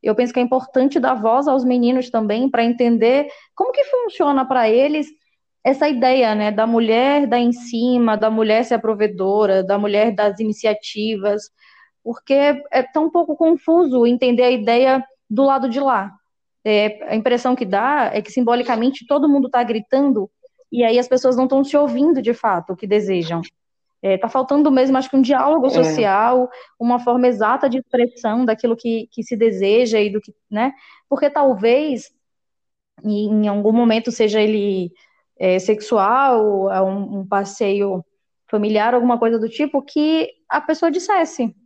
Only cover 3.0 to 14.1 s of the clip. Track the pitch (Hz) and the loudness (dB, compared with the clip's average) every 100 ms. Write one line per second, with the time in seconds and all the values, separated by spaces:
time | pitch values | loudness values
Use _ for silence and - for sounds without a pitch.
3 | 226 269 285 - _ - 508 539 539 523 | 2 2 -2 -10 _ -4 -2 0 0 0
4 | 480 - 302 277 262 262 226 226 277 302 | -4 -2 0 0 0 0 2 2 2 0
5 | 294 - _ _ _ _ 233 277 294 262 | -6 -12 _ _ _ _ -2 0 0 2
6 | 254 262 233 214 208 208 220 226 226 226 | 2 2 2 0 -2 -2 0 0 2 2
7 | 262 285 285 240 240 240 - 233 240 247 | 2 2 0 0 0 -2 -6 -4 0 2
8 | 233 214 220 220 220 220 233 233 220 214 | 2 2 0 0 0 0 0 -2 -2 -2
9 | 214 185 190 202 208 190 185 202 208 202 | -2 -2 -2 0 2 2 0 -2 0 0
10 | 220 202 208 196 220 208 220 214 - 214 | 0 0 -2 -2 -6 -2 -2 -4 -6 -8
11 | 214 214 202 208 - _ _ _ _ _ | -6 -4 -4 -4 -8 _ _ _ _ _
12 | 226 233 - 277 285 285 285 254 254 311 | -12 -12 0 2 2 0 -2 -4 -2 -2
13 | 320 349 330 294 320 330 - 330 339 254 | -2 -2 -2 0 0 0 2 2 2 2
14 | 233 | 2